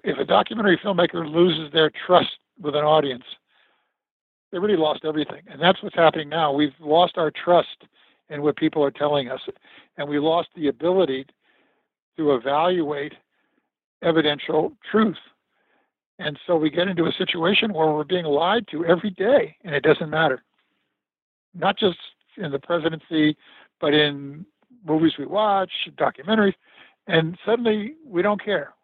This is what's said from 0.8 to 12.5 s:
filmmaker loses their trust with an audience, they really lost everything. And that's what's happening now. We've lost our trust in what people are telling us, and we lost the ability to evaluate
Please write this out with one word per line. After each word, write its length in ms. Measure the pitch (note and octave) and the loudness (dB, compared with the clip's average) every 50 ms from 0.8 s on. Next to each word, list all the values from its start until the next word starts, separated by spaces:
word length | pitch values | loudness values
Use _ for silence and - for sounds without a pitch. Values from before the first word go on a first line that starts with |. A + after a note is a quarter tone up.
| - | 0
filmmaker 460 | G#3 G3 F3 E3+ E3+ - F3 E3 D3 | -2 0 0 0 0 -2 -6 -8 -2
loses 440 | D3+ E3 F3 F#3 D#3+ D#3 D#3+ D3 - | 2 4 4 4 4 0 -6 -4 0
their 180 | D#3+ D#3+ D3+ - - - | 2 2 2 0 -4 0
trust 320 | - F#3+ E3+ C#3 - - - _ _ _ - | 4 4 4 4 2 -4 -12 _ _ _ -10
with 140 | F#3+ D3 C#3+ | -8 -4 -2
an 100 | D3 D3+ | 0 2
audience, 400 | D3+ D#3 D#3 D3 C#3 B2+ B2 C3 - - - _ _ _ _ _ _ _ _ _ _ _ _ _ _ _ _ _ _ _ _ _ _ | 4 4 4 2 0 -4 -8 -12 -18 -20 -20 _ _ _ _ _ _ _ _ _ _ _ _ _ _ _ _ _ _ _ _ _ _
they 80 | - F3+ | -6 -4
really 180 | F#3 G#3+ G#3 | 0 0 2
lost 280 | E3 D#3+ D3+ D3 - - | 2 2 0 -2 -2 -6
everything. 380 | D#3 D#3 D#3 D3 - - - - | -4 -4 -4 -4 -4 -8 -14 -18
And 140 | - - C3+ | -20 -8 0
that's 220 | D#3 F3 F#3+ - - | 2 2 2 2 -2
what's 120 | G3+ - | -6 0
happening 340 | - E3 D#3+ - D#3+ D#3 D3 | 2 4 4 4 2 -4 -6
now. 240 | D3+ E3 D#3+ D3+ C#3 | -4 -2 0 0 0
We've 200 | C#3+ D3+ C#3+ C3+ _ | 0 0 -2 -2 _
lost 380 | E3 D3 D3+ E3 F3+ - - F#3 | -4 2 4 4 4 4 2 -2
our 120 | E3 D3+ | -4 -4
trust 540 | - - - F3 F3+ E3+ - - - - - _ _ _ _ _ _ _ _ _ | -4 -4 0 2 4 4 2 0 -6 -18 -20 _ _ _ _ _ _ _ _ _
in 120 | D#3 D3 C#3+ | -10 -4 -2
what 140 | D3+ C#3+ | -2 -2
people 260 | - D#3+ D#3 - D#3 D3 | 0 -2 -2 0 0 0
are 80 | C#3 | -2
telling 380 | - - D3 D3 D3 C#3+ C3+ A#2+ | -2 -2 -2 0 0 0 -2 -4
us, 100 | C3 C3 - - - _ _ _ - - - _ _ | -8 -10 -10 -14 -16 _ _ _ -20 -20 -20 _ _
and 120 | - D3 D3 | -12 -8 -4
we 100 | D3 D3 | -4 0
lost 300 | C#3+ D#3+ D#3+ E3+ E3+ - _ | 0 2 0 0 -2 -4 _
the 120 | F3+ D#3 C#3+ | -4 -4 -4
ability 580 | B2+ A2+ D#3 E3+ F#3 F#3+ F3+ C#3 C3 C3 C3+ - _ _ _ _ _ _ _ _ _ _ _ _ _ _ _ _ _ | -2 -2 -2 0 2 2 2 0 0 -4 -8 -12 _ _ _ _ _ _ _ _ _ _ _ _ _ _ _ _ _
to 180 | - D#3+ D3 C#3+ | -2 0 2 2
evaluate 800 | B2 A2+ C3+ | 2 0 -2